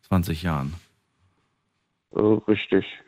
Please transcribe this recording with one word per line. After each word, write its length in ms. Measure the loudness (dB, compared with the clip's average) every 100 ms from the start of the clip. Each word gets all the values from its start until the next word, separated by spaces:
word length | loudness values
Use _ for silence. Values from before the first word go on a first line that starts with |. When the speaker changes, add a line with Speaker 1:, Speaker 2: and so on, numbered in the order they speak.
Speaker 1:
zwanzig 400 | _ -2 0 -4
Jahren. 320 | -4 -4 -6 -10 -16 _ _ _ _ _ _ _ _ _ _ _ _
Speaker 2:
Äh, 60 | 0
richtig, 640 | 2 2 2 0 2 0 0 -10